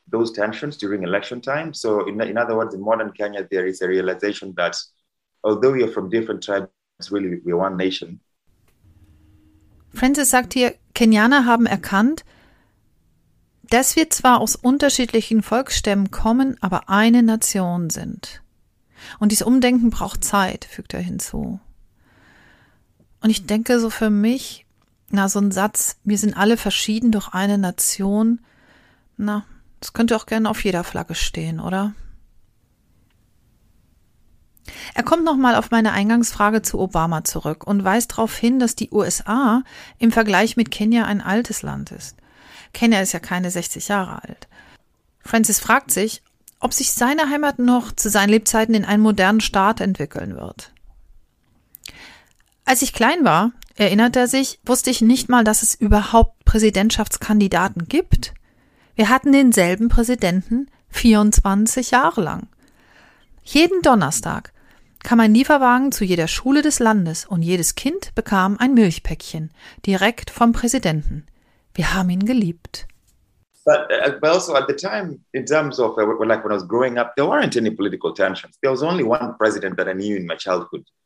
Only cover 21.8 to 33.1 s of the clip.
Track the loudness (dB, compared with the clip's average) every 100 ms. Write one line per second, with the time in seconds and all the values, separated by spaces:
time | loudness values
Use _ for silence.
21.8 | _ _ _ _ _ _ _ _ _ _
22.8 | _ _ _ _ 0 0 -2 -2 0 0
23.8 | 0 -2 0 2 2 0 -6 -18 _ _
24.8 | _ _ -4 -2 0 0 0 0 -2 -2
25.8 | -6 -6 -4 -2 -2 0 2 2 0 -4
26.8 | -2 0 0 0 -2 -2 0 0 0 -2
27.8 | -4 -2 -2 2 2 0 _ _ _ _
28.8 | _ _ _ -8 -6 -6 -8 -18 _ _
29.8 | -8 -2 0 0 -2 -2 -2 -2 -4 -4
30.8 | -6 -8 -8 -4 -4 -4 -8 -6 -4 -4
31.8 | -4 -8 -16 -20 _ _ _ _ _ _
32.8 | _ _ _